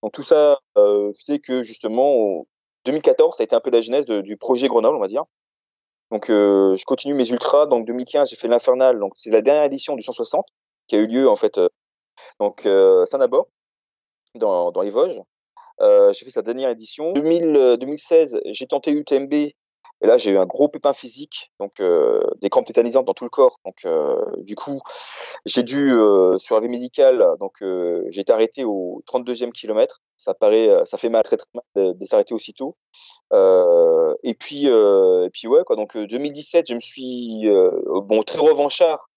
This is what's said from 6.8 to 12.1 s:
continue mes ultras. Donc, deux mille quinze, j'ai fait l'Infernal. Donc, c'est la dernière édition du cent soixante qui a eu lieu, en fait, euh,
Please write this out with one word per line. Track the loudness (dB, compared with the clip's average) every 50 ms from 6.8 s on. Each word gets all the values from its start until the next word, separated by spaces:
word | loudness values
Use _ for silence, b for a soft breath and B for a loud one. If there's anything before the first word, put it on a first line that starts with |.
| -2
continue | -6 -6 -6 -4 -6 -2
mes | -2 -2 -2
ultras. | -4 -6 -2 0 2 2 2
Donc, | 2 0 -2 -2
deux | -4 -8
mille | -10 -10
quinze, | -6 -2 -2 -2 -2
j'ai | -4
fait | -8 -4
l'Infernal. | 0 0 0 2 0 0 2 4 2 2 0
Donc, | -2 -8 -8
c'est | _ -8 0
la | 2 2
dernière | 4 4 2 2 0
édition | -2 -2 -6 -8 -8 -10
du | -10 -10
cent | -12 -10
soixante | -10 -8 -6 -4 -6 -6 _ _ _ _ _ _ _ _
qui | _ 0
a | 0
eu | 0 0
lieu, | 0 2 2 2
en | 2
fait, | 2 0 -2 0 0
euh, | 0 0 _ _ _ _ _ _ _ _